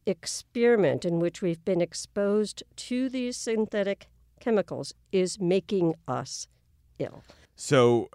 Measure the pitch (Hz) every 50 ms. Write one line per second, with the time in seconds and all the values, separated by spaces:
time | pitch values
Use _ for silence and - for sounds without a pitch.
0 | - 208 180 - - - - - - _ - 240 233 240 240 208 180 139 123 151
1 | - 175 170 165 170 175 170 - 202 175 165 - - 202 185 175 175 170 - -
2 | - - - 214 202 202 208 214 214 202 - - - _ _ - - - 247 247
3 | 262 262 254 262 247 247 247 - - 240 226 220 220 202 - 208 196 196 196 -
4 | - _ _ _ _ _ _ - - 247 226 196 175 - - 127 139 - - _
5 | _ _ - 185 180 180 - 208 190 170 185 196 - - 208 185 170 165 160 -
6 | - - 127 123 131 - - - - - _ _ _ _ _ _ _ _ _ -
7 | - - - - - - - _ _ _ _ - - - 143 131 120 120 120 113
8 | 98 -